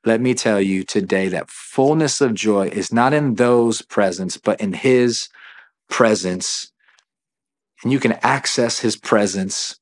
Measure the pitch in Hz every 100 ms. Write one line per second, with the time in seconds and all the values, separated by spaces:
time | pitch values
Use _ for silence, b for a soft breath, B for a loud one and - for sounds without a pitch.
0 | 113 113 127 123 117 104 98 95 92 107
1 | 95 98 95 90 - - - - 135 156
2 | 151 - 131 107 107 101 95 101 90 117
3 | 127 147 143 110 123 120 117 110 - -
4 | 98 87 92 - - 107 104 90 131 127
5 | 123 117 - B B B B _ _ -
6 | 117 107 90 90 - - - _ b b
7 | _ _ _ _ _ _ _ _ 120 135
8 | 120 - 123 135 - - 117 - 113 -
9 | - 110 104 95 95 - - -